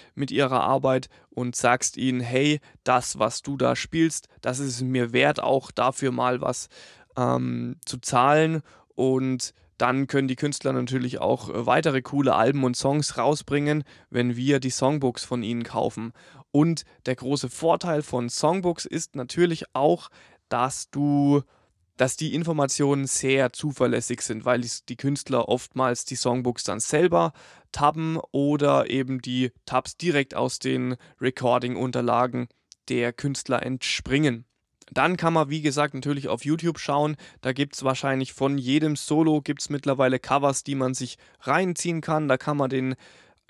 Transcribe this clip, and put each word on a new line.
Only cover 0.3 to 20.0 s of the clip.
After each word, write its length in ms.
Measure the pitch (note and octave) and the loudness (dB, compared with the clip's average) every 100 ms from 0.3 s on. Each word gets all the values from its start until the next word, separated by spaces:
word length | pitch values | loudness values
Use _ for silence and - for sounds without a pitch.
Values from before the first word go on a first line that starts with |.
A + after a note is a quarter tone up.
ihrer 300 | B2+ C3 B2+ | 0 2 2
Arbeit 480 | D#2+ C#3 C3 C3 - - _ | 2 2 2 0 -2 -20 _
und 260 | - B2 - | -8 -6 0
sagst 420 | A#2+ B2+ - - | 2 4 0 -2
ihnen, 240 | C3 B2+ | -2 -2
hey, 400 | A#2+ C3 D3 D3+ - - | -2 0 2 0 -4 -6
das, 360 | - B2 - B2+ | 0 2 0 -2
was 240 | A2+ - | -2 -2
du 140 | C#3+ C#3 | -6 0
da 180 | B2+ B2+ | 0 0
spielst, 520 | - E3 D#3+ - - _ | -2 0 0 0 -12 _
das 180 | B2+ B2+ | -6 -4
ist 160 | C#3 A#2+ | -4 -4
es 60 | |
mir 320 | C3 B2+ A#2+ | -2 0 0
wert, 260 | B2 C#3+ - | 2 2 2
auch 300 | A#2 C3+ - | 0 0 -2
dafür 420 | - B2 - C3+ | -2 -2 0 -2
mal 300 | B2 B2 B2 | 0 -2 -2
was, 260 | - - - - - - _ - | -4 -6 -10 -18 -20 -20 _ -2
ähm, 600 | B2 B2+ B2+ A#2+ A#2+ B2+ - | 0 0 -2 -4 -8 -10 -12
zu 140 | B2+ | -10
zahlen. 600 | - B2 C3+ D3+ D#3+ D#3 - - _ - | 0 4 6 6 4 0 -6 -20 _ 0
Und 580 | C3 C3 C3 B2+ - - _ - | 2 2 0 -2 -6 -12 _ -2
dann 280 | B2 C3+ C3+ | 0 0 0
können 200 | C#3 C3 | 0 0
die 80 | B2+ | -2
Künstler 380 | D3 - C3+ | -4 -2 -2
natürlich 460 | C3 A#2+ C3 B2+ - | -2 -2 -2 -4 -2
auch, 300 | G2 B2+ A2 | 0 0 -2
äh, 160 | A2 A#2 | -4 2
weitere 360 | C#3+ D#3 C3 | 2 2 0
coole 340 | - C#3+ C3 E2 | -2 0 4 4
Alben 280 | A#2 C#3+ | 4 2
und 120 | B2+ B2 | 0 0
Songs 420 | C#3 D3 - - | 0 0 0 0
rausbringen, 680 | B2 D3+ - C#3+ D3 D3+ - - - | 0 0 0 -2 0 -2 -4 -14 -6
wenn 260 | A#2+ B2 A#2+ | -2 -2 0
wir 240 | C3 C#3 | 0 0
die 100 | C3 | 0
Songbooks 540 | - C3 D3+ B2+ - | 0 0 0 -2 -4
von 180 | - B2 | -6 -4
ihnen 220 | A2 A#2 | -4 -4
kaufen. 480 | A2+ A2 A#2 A2 A#2 - - - - | -4 -4 -4 -4 -10 -12 -20 -20 0
Und 320 | C#3+ E3 D#3+ - _ - | 4 4 2 -6 _ -6
der 100 | B2+ | -4
große 340 | B2+ C#3+ B2 | -2 -4 -4
Vorteil 540 | - E3 E3+ F3 D3+ | -2 0 2 0 -2
von 260 | - B2 A#2+ | -2 -4 -4
Songbooks 560 | - D3+ F#3+ F3 E3 - | 0 2 2 0 -2 -4
ist 300 | E3 - C#3+ | -8 -6 -10
natürlich 480 | B2 E3+ F3 D#3+ - | -4 0 2 0 -6
auch, 360 | C3 D3+ F3 | 0 2 2